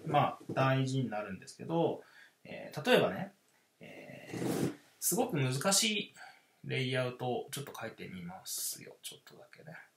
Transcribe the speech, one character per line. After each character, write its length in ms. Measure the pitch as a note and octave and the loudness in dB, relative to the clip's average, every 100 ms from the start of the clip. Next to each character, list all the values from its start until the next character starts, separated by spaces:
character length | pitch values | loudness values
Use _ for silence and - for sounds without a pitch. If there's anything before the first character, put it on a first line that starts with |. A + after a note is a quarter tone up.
| - | 2
ま 140 | D3 | 4
あ、 200 | C3 - - | 4 2 -4
大 360 | B2+ C3+ C3+ C3+ | 2 4 4 4
事 140 | C3 | 2
に 100 | A#2+ | 0
な 120 | G#2+ | -2
る 100 | G#2 | -6
ん 80 | G2 | -8
で 80 | - | -12
す 80 | - | -12
け 80 | |
ど、 380 | - E3 D#3+ - - - - _ | -2 2 2 2 -8 -20 -20 _
え 300 | - - - - | -14 -12 -10 -4
ー、 160 | F#3 | 4
例 60 | A3+ | 6
え 20 | |
ば 140 | - | 6
ね、 180 | - F#3+ - _ _ _ _ | 2 -6 -10 _ _ _ _
え 560 | - - - - - - | -18 -16 -16 -16 -10 -4
ー、 380 | - - - - - - | -2 2 0 -2 -12 -4
す 160 | - F#3 | 0 2
ご 140 | C4 | 2
く 80 | D3+ | 2
難 160 | C3 C3 F#3+ | 2 2 4
し 120 | G3 | 4
い 300 | A3 G#3 - - - - _ _ C3+ | 4 2 -4 -10 -20 -20 _ _ -4
レ 180 | C3 | -2
イ 140 | B2+ B2+ | 0 2
ア 100 | B2+ | 0
ウ 100 | B2 | -2
ト 100 | B2+ | -2
を 200 | A2+ - | -2 -4
ち 100 | - | -8
ょ 20 | |
っ 20 | |
と 80 | - | -8
書 140 | - A2+ | -8 -10
い 40 | |
て 140 | - F2+ | -10 -12
み 120 | F#2 | -10
ま 200 | F2 F#2 | -10 -10
す 400 | - - - - | -8 -4 -4 -6
よ。 140 | - - | -10 -14
ち 120 | - | -14
ょ 20 | - | -14
っ 60 | |
と 140 | - - | -16 -20
だ 100 | - | -20
け 140 | - | -18
ね。 140 | D#2 - - | -16 -16 -18